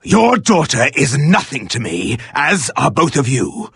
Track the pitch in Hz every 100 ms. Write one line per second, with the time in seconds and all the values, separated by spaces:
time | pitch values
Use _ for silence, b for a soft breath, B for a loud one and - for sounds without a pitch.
0 | - 202 226 240 - 185 151 131 127 -
1 | 143 127 147 190 - 131 104 - 110 85
2 | - 113 B 143 147 190 131 - - 104
3 | 165 156 123 131 87 - 220